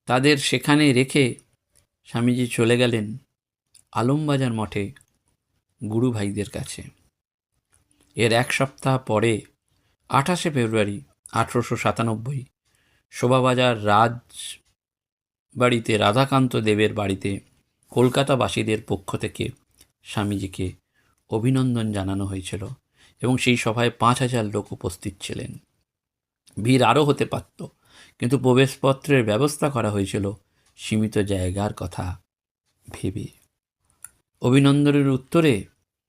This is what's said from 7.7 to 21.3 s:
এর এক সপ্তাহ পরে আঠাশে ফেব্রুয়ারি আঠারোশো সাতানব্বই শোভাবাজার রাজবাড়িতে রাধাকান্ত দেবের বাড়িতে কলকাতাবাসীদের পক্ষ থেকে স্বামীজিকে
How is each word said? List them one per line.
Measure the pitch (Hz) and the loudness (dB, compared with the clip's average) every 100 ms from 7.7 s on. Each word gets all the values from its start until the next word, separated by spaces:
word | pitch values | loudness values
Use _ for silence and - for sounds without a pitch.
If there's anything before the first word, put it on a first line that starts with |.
| _ _ _ _ | _ _ _ _
এর | - 113 | -2 2
এক | 113 127 | 2 0
সপ্তাহ | - 135 - 135 131 | -2 -4 -4 -2 -2
পরে | - 107 117 110 - _ _ _ _ _ - | 0 0 2 0 -6 _ _ _ _ _ -2
আঠাশে | 135 135 175 170 | 0 0 -2 -2
ফেব্রুয়ারি | 139 113 110 101 101 - _ - | -2 0 0 0 -4 -14 _ -6
আঠারোশো | 113 113 120 117 120 | -4 -2 -2 -2 -2
সাতানব্বই | 110 104 113 110 117 139 123 _ _ _ _ _ _ | -2 -2 -2 -4 -6 -8 -10 _ _ _ _ _ _
শোভাবাজার | - 123 131 127 127 127 113 104 | -2 2 4 4 2 2 2 2
রাজবাড়িতে | 104 117 120 - - - - _ _ _ _ _ _ _ _ _ 120 123 120 - 107 | 4 4 0 -12 -18 -16 -18 _ _ _ _ _ _ _ _ _ 0 2 2 0 2
রাধাকান্ত | 104 117 135 135 127 117 | 4 2 2 2 2 0
দেবের | 107 104 104 | 0 2 2
বাড়িতে | 104 98 95 101 98 - _ _ _ _ | 0 -4 -4 -6 -8 -12 _ _ _ _
কলকাতাবাসীদের | 123 123 139 139 131 104 113 110 107 - | 2 2 2 0 0 0 -2 -2 -4 -4
পক্ষ | 98 - 113 | -8 -6 -8
থেকে | 107 - 107 - _ _ _ _ | -6 -6 -8 -10 _ _ _ _
স্বামীজিকে | - 113 101 98 95 - 92 - _ _ _ _ _ | -10 -4 -2 -4 -6 -8 -8 -10 _ _ _ _ _